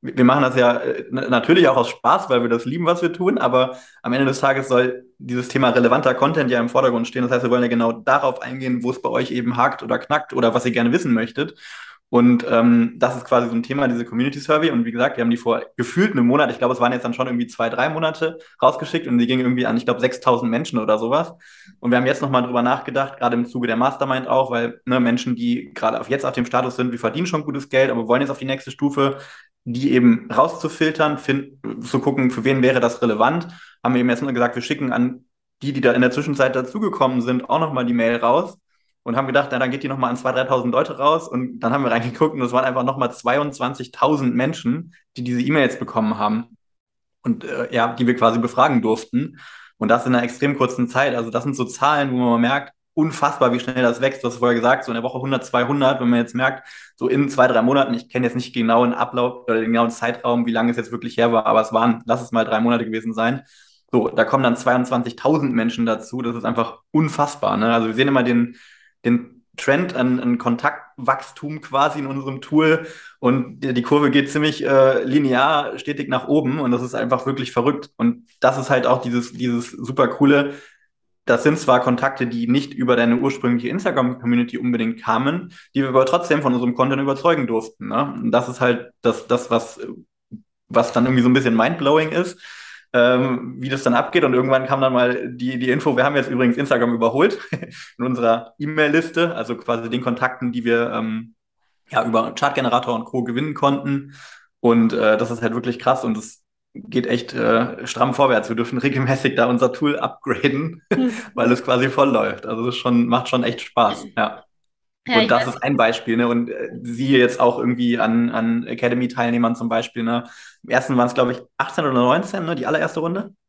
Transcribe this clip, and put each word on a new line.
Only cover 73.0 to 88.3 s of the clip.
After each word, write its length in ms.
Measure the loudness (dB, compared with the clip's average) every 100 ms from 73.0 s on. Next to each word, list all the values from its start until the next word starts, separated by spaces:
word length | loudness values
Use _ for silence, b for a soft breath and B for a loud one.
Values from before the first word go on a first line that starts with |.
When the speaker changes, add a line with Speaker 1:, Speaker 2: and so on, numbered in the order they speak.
| B B
Speaker 1:
und 400 | 0 2 -2 -6
die, 140 | -4
die 80 | -2
Kurve 280 | 2 4 4
geht 200 | 2 2
ziemlich, 340 | 0 0 0
äh, 380 | 2 6 6 4
linear 720 | 2 2 2 2 2 2 -2 -8
stetig 300 | -8 -8 -4
nach 180 | -4 0
oben 320 | 0 2 -2
und 100 | 0
das 100 | 0
ist 120 | -2
einfach 320 | -4 -2 -2 -2
wirklich 260 | -4 -4
verrückt 380 | 0 0 -2 -8 _
und 300 | 0 0 _ _
das 180 | 2 2
ist 120 | 0
halt 160 | 0 2
auch 160 | 0
dieses, 300 | 0 -4 -4
dieses 380 | -6 -2 -2 -4
super 380 | -12 -8 0 0
coole, 460 | 4 4 4 2 B B B B _ _ _ 0
das 160 | 2
sind 160 | 4 2
zwar 220 | 2 2
Kontakte, 460 | 4 0 -2 -2 -4
die 200 | -4 0
nicht 260 | 0 0
über 220 | -4 2 4
deine 200 | 4 2
ursprüngliche 500 | 0 0 0 0 -2
Instagram-Community 880 | -2 -2 0 0 -2 0 0 0 -4
unbedingt 440 | -2 -2 -2 -4
kamen, 500 | -2 0 0 -2 -8 B B
die 80 | -4
wir 60 | 2
aber 180 | 2 4
trotzdem 360 | 2 2 0
von 100 | 2
unserem 220 | 0 0
Content 260 | 0 0 0
überzeugen 440 | -2 0 0 0 0
durften, 420 | -4 -4 _ -6
ne? 260 | -4 -4
Und 160 | -4 0